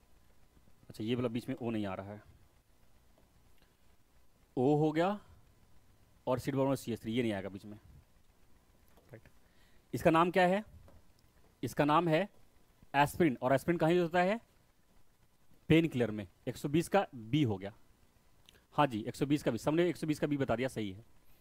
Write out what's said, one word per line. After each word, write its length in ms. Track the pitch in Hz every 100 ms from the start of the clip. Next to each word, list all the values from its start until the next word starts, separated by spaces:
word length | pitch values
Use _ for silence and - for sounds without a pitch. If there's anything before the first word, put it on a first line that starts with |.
| _ - _ - - _ _ - -
अच्छा, 160 | -
ये 100 | 110
वाला 140 | 123 123
बीच 200 | 117 -
में 60 | 131
O 140 | 117
नहीं 140 | 110 101
आ 80 |
रहा 180 | 92 98
है, 100 | 104 - - - _ _ _ - - _ - _ _ _ - _ _ - - _ - - _ _ 139
O 200 | 127 147
हो 120 | 156
गया 160 | 151 180 208 - - - _ _ - - _ _ _ -
और 140 | 123
C 80 | 143
double 160 | 135
bond 140 | 135 131
सीएच 220 | - 110
थ्री, 120 | 110
ये 100 | 117
नहीं 100 | 117
आएगा 160 | 98 92
बीच 160 | 95
में। 120 | 104 104 - - _ _ _ _ - - _ _ _ - _
राइट, 160 | 110 - - _ _ _ - _
इसका 160 | - 175
नाम 200 | 160 175
क्या 160 | 190 180
है? 180 | 196 214 - - - - _ _ _ - _
इसका 220 | 120 -
नाम 240 | 147 156 175
है 200 | 156 202 - - _ _ _ -
एस्पिरिन। 440 | 139 143 - 165 117
और 120 | 127
एस्पिरिन 240 | 135 - 170
कहाँ 140 | 160
यूज़ 100 | 180
होता 200 | 170 180
है? 180 | 185 226 - _ _ _ _ - - _ _ _ - - -
पेन 200 | 160 165
किलर 220 | 131 110
में। 160 | 107 98 _ -
एक 80 | -
सौ 120 | 151
बीस 200 | 156 160
का 180 | 196 208
बी 280 | 123 110 143
हो 140 | 127 95
गया। 160 | 98 - - _ _ _ _ _ - _ _
हाँ 140 | - 143
जी, 180 | 110 113
एक 80 | -
सौ 100 | 139
बीस 160 | 147
का 80 | 151
बी, 80 | 113
सबने 300 | - 156 175
एक 80 | -
सौ 100 | 160
बीस 120 | 147
का 80 | 151
बी 100 | 143
बता 200 | 135 117
दिया, 120 | 127
सही 220 | - 104
है। 140 | 95 - - - -